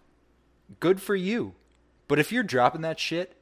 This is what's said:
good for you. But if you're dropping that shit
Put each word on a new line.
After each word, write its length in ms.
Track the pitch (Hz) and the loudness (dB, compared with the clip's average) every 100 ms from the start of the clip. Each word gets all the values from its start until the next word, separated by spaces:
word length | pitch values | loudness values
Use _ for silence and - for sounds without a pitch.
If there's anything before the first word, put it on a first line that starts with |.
| _ _ _ _ _ _ _ - | _ _ _ _ _ _ _ -2
good 200 | 165 190 | 0 2
for 140 | - | 0
you. 400 | 196 185 233 110 - _ _ _ _ - | -2 0 -2 -4 -10 _ _ _ _ 0
But 100 | 143 | 2
if 140 | 151 | 2
you're 100 | 233 | 0
dropping 380 | 220 127 127 170 | 0 4 2 2
that 180 | 160 156 | -6 -6
shit 380 | - 160 185 _ | -4 -4 -6 _